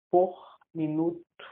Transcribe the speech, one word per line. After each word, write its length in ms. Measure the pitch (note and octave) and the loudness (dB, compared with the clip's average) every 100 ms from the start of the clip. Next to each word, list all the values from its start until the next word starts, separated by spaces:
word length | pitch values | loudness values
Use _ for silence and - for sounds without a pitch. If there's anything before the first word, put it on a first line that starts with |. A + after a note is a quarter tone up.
| - | 0
por 480 | F3+ F#3 - - - _ | 2 2 -2 -20 -20 _
minuto. 500 | E3 D#3 D#3 E3 E3+ - - - | -6 -4 -2 -2 -4 -14 -20 -20